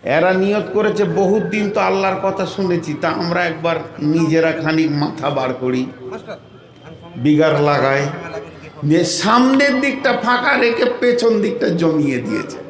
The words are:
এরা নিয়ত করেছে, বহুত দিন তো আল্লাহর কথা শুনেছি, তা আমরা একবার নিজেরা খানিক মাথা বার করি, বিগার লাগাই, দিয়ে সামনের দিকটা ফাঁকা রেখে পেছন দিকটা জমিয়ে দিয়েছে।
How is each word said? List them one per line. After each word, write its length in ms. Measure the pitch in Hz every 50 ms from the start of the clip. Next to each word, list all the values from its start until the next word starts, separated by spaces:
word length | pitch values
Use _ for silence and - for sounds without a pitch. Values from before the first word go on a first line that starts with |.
| -
এরা 260 | - 135 160 170 185
নিয়ত 320 | 185 190 190 202 202 214 - -
করেছে, 320 | - 208 214 214 - 208 208
বহুত 380 | 175 160 190 196 180 208 220
দিন 280 | 175 175 196 214 208 196
তো 100 | - 214
আল্লাহর 360 | 190 185 190 196 196 190 185 -
কথা 240 | 190 196 180 - 185
শুনেছি, 480 | - - - 196 180 175 165 - 156 143
তা 140 | - - 160
আমরা 360 | 170 - 175 170 170 170 180
একবার 320 | 170 160 156 165 170 165 160 - - - -
নিজেরা 540 | 147 151 156 165 165 156 160 165 165 160
খানিক 380 | 160 160 151 156 160 160 160 151
মাথা 400 | 147 147 147 147 - - 156 147
বার 240 | 143 135 131 131 127
করি, 320 | 127 127 127 127 127 131 127 - - - 127 - - - - - - - - - - - - - - - - - - - - -
বিগার 460 | - 120 147 151 147 160 156 147 147
লাগাই, 440 | 147 147 143 135 131 135 135 139 143 147 160 - - - - - - - - - - - - - 143
দিয়ে 200 | 147 156 175 170
সামনের 760 | - - - - 208 220 247 254 262 269 269 285 277 254 254
দিকটা 320 | 277 277 254 - - 262
ফাঁকা 440 | 240 - - 240 247 247 254 285 277
রেখে 280 | 254 247 233 226 - - - - -
পেছন 420 | 247 240 240 240 233 226 220 202
দিকটা 260 | 190 196 - - - 180
জমিয়ে 500 | 165 - 165 160 156 151 139 139 131 120
দিয়েছে। 400 | 113 104 104 - - - - - - -